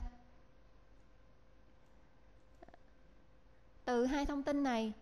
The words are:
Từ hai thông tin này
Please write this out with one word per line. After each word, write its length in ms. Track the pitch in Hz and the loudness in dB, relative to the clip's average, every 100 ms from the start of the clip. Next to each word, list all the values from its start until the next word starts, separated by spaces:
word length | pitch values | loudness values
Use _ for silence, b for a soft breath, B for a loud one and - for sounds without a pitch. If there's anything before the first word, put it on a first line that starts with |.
| - - - - - - - - - - - - - - - - - - - - - - - - - - - - - - - - - - - - - - | -4 -10 -20 -20 -20 -20 -20 -20 -20 -20 -20 -20 -20 -20 -20 -20 -20 -20 -20 -20 -20 -20 -20 -20 -20 -20 -20 -20 -20 -20 -20 -20 -20 -20 -20 -20 -20 -10
Từ 220 | - 247 254 | 0 2 4
hai 200 | 285 285 | 2 0
thông 160 | 285 | 0
tin 200 | 277 285 | 0 2
này 300 | 277 226 220 214 | 2 2 0 -4